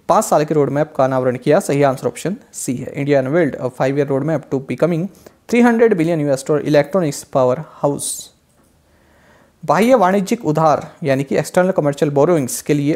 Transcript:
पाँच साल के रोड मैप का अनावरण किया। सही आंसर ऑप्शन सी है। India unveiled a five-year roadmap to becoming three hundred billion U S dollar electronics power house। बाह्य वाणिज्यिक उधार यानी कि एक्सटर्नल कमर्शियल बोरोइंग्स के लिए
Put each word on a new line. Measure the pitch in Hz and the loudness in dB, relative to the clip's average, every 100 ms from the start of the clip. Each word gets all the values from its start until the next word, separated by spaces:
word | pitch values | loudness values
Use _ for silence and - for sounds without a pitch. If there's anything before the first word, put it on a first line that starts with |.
| - | 0
पाँच | 180 220 | 0 2
साल | 165 147 | 0 0
के | |
रोड | 156 139 | 0 0
मैप | 139 151 - | 0 -4 0
का | |
अनावरण | 131 131 127 120 | 0 0 -2 -2
किया। | 143 156 | 0 0
सही | - 143 | 2 0
आंसर | 143 131 123 | 0 0 -6
ऑप्शन | - 160 202 - | -6 -8 -8 -12
सी | - - 127 | -14 -8 -8
है। | - | -8
India | - 143 143 | -6 0 0
unveiled | 131 165 151 - | 2 0 0 -2
a | 127 - | -8 -4
five-year | 131 143 131 | -4 -2 -2
roadmap | 135 156 151 - | -2 -2 -4 -4
to | 135 135 | -6 -6
becoming | 127 160 165 190 - - _ - | -2 -2 -2 -6 -10 -20 _ -2
three | 240 240 | 2 4
hundred | 226 233 196 | 4 2 2
billion | 160 165 | 0 0
U | 147 135 | 0 -2
S | - | 0
dollar | 151 143 | -2 2
electronics | 147 143 196 160 139 - 135 | 2 2 0 -2 -4 -4 0
power | 127 127 156 - | 0 0 -6 -4
house। | 147 143 - - - _ _ _ _ _ _ _ _ _ _ _ _ _ | -4 -2 -6 -10 -14 _ _ _ _ _ _ _ _ _ _ _ _ _
बाह्य | 156 156 226 254 | -2 2 4 4
वाणिज्यिक | 180 202 185 233 - | 4 2 0 -4 -2
उधार | 156 160 135 160 - | 2 2 2 -2 -8
यानी | 156 135 | -2 -2
कि | 139 196 | 0 -2
एक्सटर्नल | 147 - 180 | 0 0 2
कमर्शियल | 185 147 143 156 | 2 0 0 0
बोरोइंग्स | 139 151 170 123 - | 2 2 2 0 -6
के | - | -2
लिए | 147 143 | -2 0